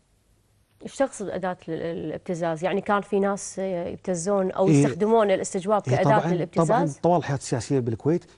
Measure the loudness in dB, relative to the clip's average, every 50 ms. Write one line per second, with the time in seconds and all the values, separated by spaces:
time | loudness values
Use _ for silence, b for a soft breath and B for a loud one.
0 | _ _ _ _ _ _ _ _ _ _ _ _ _ _ _ _ -18 -8 -4 -4
1 | -4 -4 -4 -8 -8 -8 -6 -6 -6 -6 -6 -8 -8 -10 -8 -6 -6 -6 -6 -8
2 | -8 -8 -10 -8 -8 -8 -6 -4 -4 -4 -4 -2 -2 -2 -2 -2 0 0 0 0
3 | 0 -2 -2 0 0 0 -2 -4 -8 -10 -8 -6 -6 -4 -4 -6 -6 -8 -10 -8
4 | -6 -4 -4 -2 -2 0 0 0 0 0 0 2 4 6 6 6 4 4 2 0
5 | 0 2 4 4 4 4 2 0 -2 -4 -6 -4 -2 0 0 0 0 0 0 2
6 | 4 4 4 4 2 0 0 -2 -2 0 0 2 2 4 4 2 2 0 -2 0
7 | 2 2 2 2 2 -2 -4 -6 -4 -4 -4 -4 -2 0 0 0 0 -2 -4 -2
8 | 0 0 0 0 -2 b b